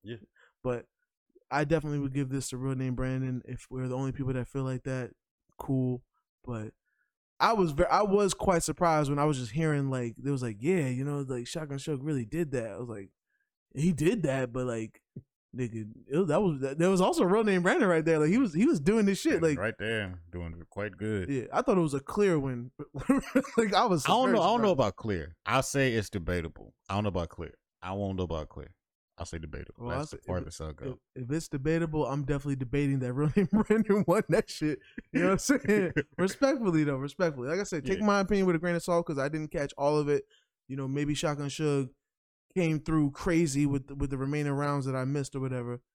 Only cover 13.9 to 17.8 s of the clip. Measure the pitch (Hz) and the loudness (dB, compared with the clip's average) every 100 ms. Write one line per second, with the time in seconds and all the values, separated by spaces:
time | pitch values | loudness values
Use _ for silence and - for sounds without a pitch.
13.9 | 139 156 233 151 131 123 123 127 113 110 | 2 2 2 0 -2 -2 -4 -4 -4 -6
14.9 | - _ - _ _ _ 117 123 113 107 | -12 _ -20 _ _ _ -6 -6 -6 -10
15.9 | 113 - 143 196 156 202 143 135 147 175 | -14 -2 0 2 2 2 0 -4 2 2
16.9 | 190 196 339 185 208 214 185 175 339 | 4 2 4 2 4 2 2 2 4